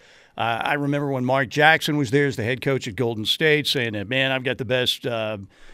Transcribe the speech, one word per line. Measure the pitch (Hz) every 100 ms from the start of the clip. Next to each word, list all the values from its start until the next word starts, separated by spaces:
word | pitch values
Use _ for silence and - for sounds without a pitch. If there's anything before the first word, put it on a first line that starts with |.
| - - - -
Uh, | 113 113
I | - 147
remember | 143 143 143
when | 135 127
Mark | 135 123
Jackson | 143 151 160 - 147
was | 127
there | 143 143
as | 123
the |
head | 110 127
coach | 139 131 127
at | 95
Golden | 117 110 104
State | - 160 151 139
saying | 143 117
that, | 104 98
"Man, | 131 135
I've | 131
got | 127 120
the |
best, | 117 127 127 - 135
uh, | 117 110 107 98 - -